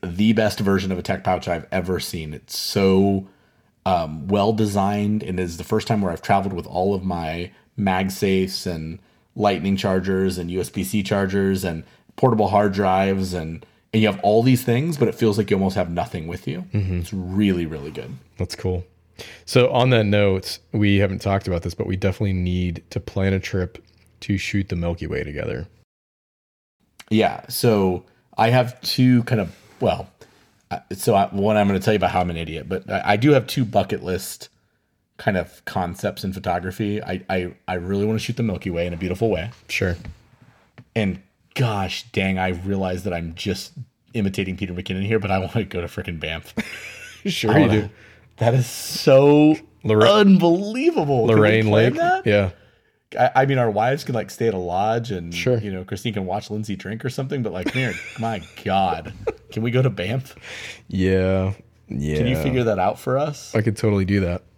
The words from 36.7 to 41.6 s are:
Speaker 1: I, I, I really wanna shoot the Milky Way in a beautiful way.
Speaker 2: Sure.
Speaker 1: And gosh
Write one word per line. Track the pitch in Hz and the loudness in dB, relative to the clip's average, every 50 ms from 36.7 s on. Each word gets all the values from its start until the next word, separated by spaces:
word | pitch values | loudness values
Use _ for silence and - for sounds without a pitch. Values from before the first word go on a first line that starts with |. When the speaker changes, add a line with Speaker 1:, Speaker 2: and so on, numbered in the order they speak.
| 92 - 110 104 104 107 | -6 -4 -4 -4 -4 -4
Speaker 1:
I, | - - 92 92 - - | -6 -6 -8 -8 -6 -4
I, | 98 92 90 90 - _ _ - | -4 -4 -4 -6 -10 _ _ -8
I | 92 | -6
really | 90 85 87 98 98 104 | -6 -4 -4 -2 -2 0
wanna | 107 110 110 | 0 -2 -2
shoot | - - 120 - | -4 -6 -4 -2
the | - | -2
Milky | 110 92 85 - 98 | -2 -2 -4 -6 -6
Way | 85 82 87 | -4 -2 -4
in | 90 87 | -4 -4
a | 82 | -6
beautiful | 90 90 92 95 117 113 | -4 -6 -2 0 0 0
way. | 98 82 85 110 - - _ - | 0 0 -4 -8 -10 -14 _ -8
Speaker 2:
Sure. | - - - 92 87 - - - - - _ _ _ _ _ _ _ _ _ _ _ - - _ _ | -4 -2 0 -2 -2 -4 -8 -16 -18 -18 _ _ _ _ _ _ _ _ _ _ _ -20 -20 _ _
Speaker 1:
And | 113 107 98 92 92 - _ _ _ _ _ _ | -2 -2 -2 -2 -6 -12 _ _ _ _ _ _
gosh | - | -2